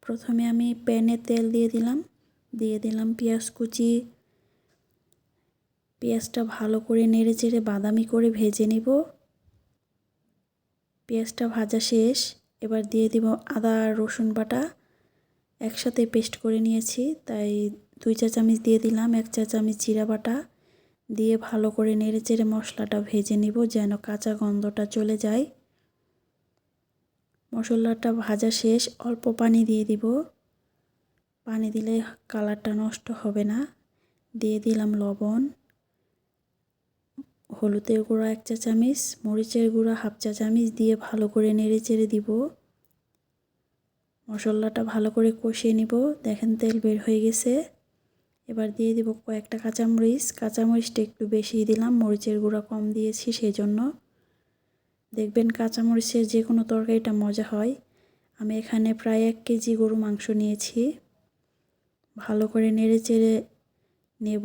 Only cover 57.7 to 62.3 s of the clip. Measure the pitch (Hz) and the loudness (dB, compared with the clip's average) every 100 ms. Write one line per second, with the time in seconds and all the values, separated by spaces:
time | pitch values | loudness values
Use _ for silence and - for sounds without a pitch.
57.7 | 277 _ _ _ _ _ _ 214 220 220 | -4 _ _ _ _ _ _ -6 -6 -2
58.7 | 226 220 220 226 220 226 226 - 233 233 | 0 0 0 0 2 2 0 -2 -2 0
59.7 | 226 220 220 214 208 - 214 214 208 - | 2 2 2 -2 -4 -2 0 0 -2 -4
60.7 | - 247 311 _ _ _ _ _ _ _ | -2 -2 -2 _ _ _ _ _ _ _
61.7 | _ _ _ _ - - | _ _ _ _ -18 -4